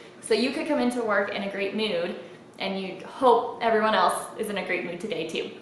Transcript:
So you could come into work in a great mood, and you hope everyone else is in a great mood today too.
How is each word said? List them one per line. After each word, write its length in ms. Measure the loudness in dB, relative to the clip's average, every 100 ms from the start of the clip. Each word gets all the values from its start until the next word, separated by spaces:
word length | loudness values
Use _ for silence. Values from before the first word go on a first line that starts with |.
| -18 -8
So 120 | 0
you 180 | 2 2
could 160 | 0 0
come 120 | 2
into 240 | 2 0
work 320 | 2 2 2 -2
in 80 |
a 80 | -4
great 240 | -2 -2 0
mood, 400 | 0 0 -2 -6 -12 -18 -18 -8
and 200 | -4 -4
you 260 | -6 -8 -12
hope 540 | 2 6 6 4 -2
everyone 320 | 2 4 4
else 320 | 4 4 2 -6 -6
is 120 | -4
in 80 | -4
a 80 | -2
great 200 | -2 -4
mood 140 | -6
today 280 | -6 -4 -4
too. 240 | -4 -6 -6